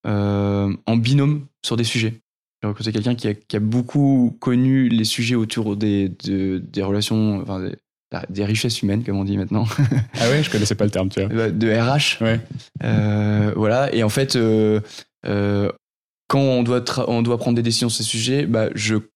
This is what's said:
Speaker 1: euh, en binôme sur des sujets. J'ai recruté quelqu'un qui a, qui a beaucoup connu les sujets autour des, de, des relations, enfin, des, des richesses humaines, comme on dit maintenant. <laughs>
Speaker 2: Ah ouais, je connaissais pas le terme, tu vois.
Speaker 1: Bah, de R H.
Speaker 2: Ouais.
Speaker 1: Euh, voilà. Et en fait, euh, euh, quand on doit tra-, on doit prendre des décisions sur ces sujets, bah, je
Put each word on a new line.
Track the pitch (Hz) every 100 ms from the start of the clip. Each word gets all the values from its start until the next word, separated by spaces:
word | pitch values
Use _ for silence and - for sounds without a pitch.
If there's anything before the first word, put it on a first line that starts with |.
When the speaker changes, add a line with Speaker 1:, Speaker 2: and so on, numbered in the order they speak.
| -
Speaker 1:
euh, | 104 101 101 101 101 101 98 -
en | 117
binôme | 117 139 139 151 139 _
sur | - 117
des |
sujets. | 113 - 113 113 _ _ _ _
J'ai | 107
recruté | 104 110
quelqu'un | 107 110 120
qui | 117
a, |
qui | 104 - 107
a |
beaucoup | 107 120 123 143 139 135 120 -
connu | - 123 131 135 127
les | 113 110
sujets | - 117 123
autour | 110 117 107 101
des, | 110 101 98 92 -
de, | 98 95 92
des | - 101
relations, | 95 101 104 110 110 101
enfin, | 95 95
des, | 92 - _ _ _ 87 87
des | 92 101
richesses | 110 123 113
humaines, | 101 101
comme | 117 98
on |
dit | 98 101
maintenant. | 95 107 107 - 135
<laughs> | 135 110 -
Speaker 2:
Ah | 117
ouais, | 143
je | 156
connaissais | 110 107 104
pas | 101
le |
terme, | 101 95
tu | 98
vois. | 98
Speaker 1:
Bah, | 113 113
de | 98 113
R | 110 117 143
H. | 143 -
Speaker 2:
Ouais. | 113 113 - - - -
Speaker 1:
Euh, | 117 110 107 104 104 107 104 -
voilà. | 107 117 139
Et | 110
en | 110
fait, | 120 135 123
euh, | 113 110 107 107 104 - - _ -
euh, | 101 101 101 101 - _ _ _ _ -
quand | 143
on | 135 127
doit | 120 123
tra-, | 123 127 123
on | 117
doit | 117 120
prendre | 120 120
des |
décisions | 117 113 120
sur | 110
ces | 107
sujets, | 113 117 135 98
bah, | 120 - -
je | 107 107 -